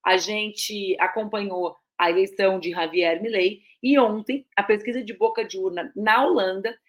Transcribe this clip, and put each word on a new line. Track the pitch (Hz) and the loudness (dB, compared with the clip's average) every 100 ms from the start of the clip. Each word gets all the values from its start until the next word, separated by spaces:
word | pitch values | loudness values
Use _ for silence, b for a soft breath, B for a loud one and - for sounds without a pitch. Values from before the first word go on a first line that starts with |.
| 190 | 0
A | 190 | 0
gente | 208 214 214 208 - 208 196 180 | 0 -4 -6 -6 -8 -6 -4 0
acompanhou | 180 220 214 208 202 180 175 - _ - | 0 0 -4 -4 -4 -4 -6 -8 _ -2
a | 175 | 2
eleição | 175 196 196 196 190 | 4 2 2 2 2
de | 170 | -2
Javier | 175 165 175 170 170 | -4 -2 0 2 0
Milei | 220 214 185 208 b b | -2 0 0 -2 b b
e | 247 277 | 2 4
ontem | 233 214 214 269 - - | 4 2 -4 -8 -4 0
a | |
pesquisa | 202 214 214 240 | 2 0 0 -6
de | 214 | -8
boca | 190 220 226 | 0 0 0
de | 220 190 | -6 -4
urna | 190 175 170 - | -4 -4 -8 -2
na | 214 226 | 2 4
Holanda | 294 311 190 190 208 233 | 4 2 0 -2 -6 -10